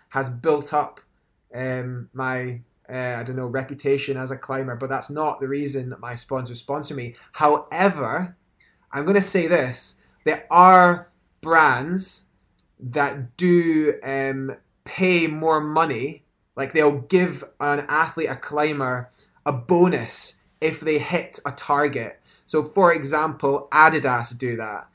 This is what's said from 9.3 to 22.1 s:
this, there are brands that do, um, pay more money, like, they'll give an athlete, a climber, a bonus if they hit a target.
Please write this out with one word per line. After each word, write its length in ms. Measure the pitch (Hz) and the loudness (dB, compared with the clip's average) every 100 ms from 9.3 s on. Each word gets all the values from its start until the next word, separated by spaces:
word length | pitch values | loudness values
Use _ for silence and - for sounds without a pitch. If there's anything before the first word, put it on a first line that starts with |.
| 190 165 | 0 2
this, 500 | 170 127 123 - - _ _ | 2 0 -6 -14 -20 _ _
there 220 | - 151 - | -4 -4 2
are 580 | 175 185 185 180 175 - _ _ _ | 8 10 10 8 4 -4 _ _ _
brands 840 | 160 165 151 123 147 185 190 - _ _ _ _ _ _ | 2 4 6 4 -2 -6 -6 -14 _ _ _ _ _ _
that 580 | 127 147 143 139 123 - | -6 -2 -2 -2 -12 -2
do, 580 | 180 175 165 156 151 - | 4 4 4 2 2 -2
um, 520 | 131 139 135 135 135 - _ _ | -4 -4 -4 -4 -8 -12 _ _
pay 420 | - - 185 175 160 | -14 -2 2 2 2
more 340 | 156 160 156 | 0 0 2
money, 640 | 151 156 160 117 135 165 _ _ _ - | 0 0 0 -2 -6 -8 _ _ _ -8
like, 160 | 135 | -2
they'll 260 | 160 151 143 | 2 4 2
give 440 | 120 185 180 139 - - | 2 2 2 -2 -14 -6
an 260 | 180 147 143 | -2 -2 0
athlete, 400 | 156 160 - 156 | 0 0 -2 -6
a 60 | 127 | -6
climber, 720 | - 147 156 147 131 127 120 _ _ _ - | -6 -2 0 -2 -4 -6 -8 _ _ _ -6
a 60 | |
bonus 880 | 131 120 175 180 151 113 - - - _ _ | -4 2 4 4 4 -4 -10 -12 -16 _ _
if 200 | 160 151 | -4 -2
they 180 | 156 151 | -2 -2
hit 400 | - 170 - - 147 | 0 -4 -6 -10 -10
a 60 | |
target. 680 | 127 - 143 147 123 113 | -8 -2 0 0 -2 -8